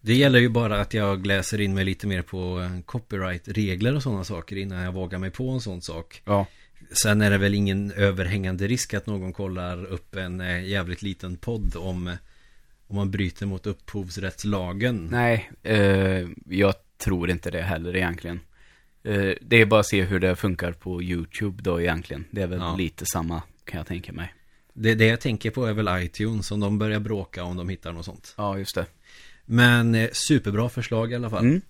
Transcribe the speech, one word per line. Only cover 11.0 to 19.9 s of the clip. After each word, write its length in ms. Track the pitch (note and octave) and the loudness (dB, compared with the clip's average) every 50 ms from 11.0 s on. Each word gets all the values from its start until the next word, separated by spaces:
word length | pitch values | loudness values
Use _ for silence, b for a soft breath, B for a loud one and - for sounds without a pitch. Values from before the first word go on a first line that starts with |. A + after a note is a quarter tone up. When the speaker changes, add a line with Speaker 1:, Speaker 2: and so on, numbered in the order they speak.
| - | -6
Speaker 1:
liten 340 | G2+ F#2 - - F2+ F2+ | -8 -8 -6 -8 -10 -10
podd 400 | F2 - - A#2 A2+ G2+ F2+ - | -8 -6 -6 -6 -2 -2 -2 -2
om, 320 | E2+ E2+ F#2+ F#2 F2+ F2 F2+ | -2 -6 -6 -4 -4 -4 -6
eh, 60 | F2 F2 b b b b b b b b b b b b b _ | -8 -10 b b b b b b b b b b b b b _
om 80 | G2 | -4
man 140 | G2 G2+ F#2+ | -2 -2 -2
bryter 360 | F#2+ G2+ G2+ F2+ - - G2+ | 0 -2 -2 -2 -2 -4 -6
mot 200 | G2+ F#2+ F#2 - | -6 -6 -6 -6
upphovsrättslagen. 1400 | G#2 F#2+ - - - - G#2 G2 F2+ F2 G2 F#2+ F#2+ F2+ - - G#2 G#2 G2 F2+ F2+ F2+ G2 A2 B2 A#2+ G#2+ E2 E2+ | -8 -8 -8 -10 -12 -8 -8 -8 -8 -8 -8 -8 -8 -8 -6 -4 -2 -2 -2 -2 -4 -4 -2 -2 0 0 -2 -4 -2
Speaker 2:
Nej, 400 | G#2+ A#2+ A#2+ A#2+ A#2 A2 - - - - _ | 0 2 4 4 4 2 0 -6 -16 -14 _
eh, 680 | - A2 G#2+ G2+ G2 G2 F#2+ G2 F#2+ F#2+ F#2 F2+ F2 - - - - | 0 4 6 6 6 6 6 4 2 2 0 -2 -6 -10 -14 -12 -4
jag 260 | F2+ F#2+ G2+ G2 F#2+ - _ _ _ _ | 0 4 4 4 4 0 _ _ _ _
tror 320 | - - G2 F2 E2+ F2 | -4 -2 -2 0 0 0
inte 200 | F2+ E2+ - F2+ | -2 -2 -2 -6
det 120 | E2+ F2 E2+ | -6 -4 -4
heller 340 | F2+ F2 E2 E2 F2 F2 | -2 -4 -4 -4 -4 -2
egentligen. 440 | F#2+ F#2 F2 F2 - - F2 E2+ E2+ - - b b b b b b b b b b _ | 0 0 0 -2 -6 -8 -8 -10 -10 -10 -14 b b b b b b b b b b _
Eh, 260 | - G#2 G2+ G2 G2 - - | -2 0 2 2 2 0 -2
det 160 | - - A#2 A#2 | 0 4 8 8
är 60 | A2+ | 8
bara 140 | G2+ A2 G#2+ | 8 8 6
att 60 | G#2 | 6
se 140 | - | 4